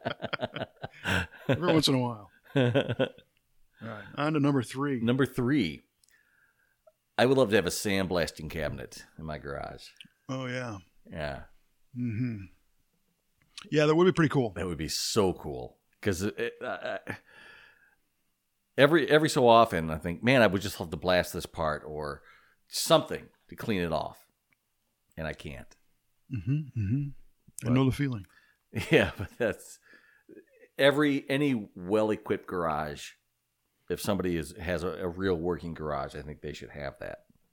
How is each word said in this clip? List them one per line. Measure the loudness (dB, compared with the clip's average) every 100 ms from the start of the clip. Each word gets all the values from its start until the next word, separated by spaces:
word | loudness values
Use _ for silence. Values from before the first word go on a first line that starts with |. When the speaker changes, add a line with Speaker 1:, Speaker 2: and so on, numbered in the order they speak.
| -8 -8 -8 -6 -8 -8 -10 _ -16 -10 -2 -2 -2 -8 -2
Speaker 1:
Every | 0 2
once | 2 4
in |
a | 2
while. | 0 -6 -16 _
Speaker 2:
<laughs> | _ 2
Speaker 1:
All | 4 2 0 0 -2 -4 _ _ _ _ _ _
right. | -14 -12 -12 -4
On | 0
to | 2
number | 4 2
three. | -2 -4 -2 0
Speaker 2:
Number | 2 2 2
three. | 0 0 2 0 -4 _ _ _ _ _ _ _ _ _ _ _ _ _ 2
I | 4
would | 6
love | 6
to | 4
have | 2
a |
sandblasting | -2 -2 0 0 0 -2 -4 -10
cabinet | -6 -6 -8 -14 -16 -20 -14
in |
my | -12 -10
garage. | -10 -10 -10 -14 -20 _ -20 _ -12
Speaker 1:
Oh, | -8 -6
yeah. | -8 -8 -12 -16 _ -16
Speaker 2:
Yeah. | -8 -8 -8 -14 -20 _ _ _ -8
Speaker 1:
Mm-hmm. | -6 -4 -4 -6 -14 _ _ _ _ _ _ _ _ _ _ -20 -2
Yeah, | 4 6
that |
would | 6 6
be |
pretty | 6 4
cool. | 4 0 -2
Speaker 2:
That | -4
would | -4
be | -4
so | -4 0 4 4
cool. | 2 -6 -8 -10 _ _ _
'Cause | -2 0
it, | -2 -4
it, | -8 -8
uh, | -10
uh, | -8 -8 -10 -10 -14 _ -20 -20 -20 -20 _ _ _ _ _ _ _ _ _ _ 4
every, | 6 6 4
every | 4 4
so | 4 8
often, | 8 8 2 -2
I | -4
think, | -4 -2
"Man, | 2 6
I | 6
would | 4
just | -4 -6
love | -8
to | -4
blast | 2 2 2
this | -6 -8
part | -4 -4 -4 -8
or | -8 -8 -10 -16 -20 _ _ _
something | -6 4 4 4 -8 -10 _ _
to | -12
clean | -4 -2
it | 0
off." | -2 -4 -12 _ _ _ _ _ _ _ _ _ -10
And | -8
I |
can't. | -8 -12 -14 -18 _ _ _ _ _ -10
Speaker 1:
Mm-hmm, | -8 -4 -4 -4 -4
mm-hmm. | -2 -2 -4
I | -10 -20 _ _ -10
Speaker 2:
But | 0
Speaker 1:
know | 2 2
the | 2
feeling. | -2 -4 -10 _ _ _ _
Speaker 2:
<laughs> | -8 2
Yeah, | 4 4 -2
but | -10 -2
that's | -2 -2 -12 -20 _ -20 _ _ _ -20 _ _ -18 2
every, | 4 6 2 2 -2
any | 0 2 0 -4 -12
well-equipped | 0 2 2 -2 -2 -4 -4
garage, | -4 -2 -2 -4 -8 -14 -18 _ _ _ _ _ _ -8
if | -4
somebody | -2 -2 0 -2
is, | -4 -8
has | -4 -4
a, | -4
a | -4 -6
real | -2 0 0
working | 0 -4 -6
garage, | -8 -6 -6 -6 -10
I |
think | -12 -12
they | -12
should | -12 -14
have | -12 -12 -10
that. | -14 -14 _ _ _